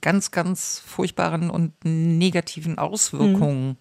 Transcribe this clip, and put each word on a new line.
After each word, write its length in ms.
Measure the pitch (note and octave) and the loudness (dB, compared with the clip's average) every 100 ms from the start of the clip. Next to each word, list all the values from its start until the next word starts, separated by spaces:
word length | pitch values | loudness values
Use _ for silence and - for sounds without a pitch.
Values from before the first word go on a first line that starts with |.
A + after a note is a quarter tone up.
ganz, 300 | - G3 - | 0 0 0
ganz 500 | F3+ E3+ F#3 - - - | -2 -2 -2 -6 -8 -8
furchtbaren 640 | - - - E3+ D#3+ E3+ | -4 -4 -2 -2 0 -2
und 220 | E3+ E3 - | 0 -2 -2
negativen 960 | E3 D#3+ E3 E3 F#3 F3 E3 - D#3+ D#3 | -2 2 2 4 2 2 -2 -6 -6 -4
Auswirkungen, 1000 | - G#3 - - G#3+ F#3+ D3 C3+ C3+ B2+ | -4 -2 -2 2 4 4 2 0 -2 -6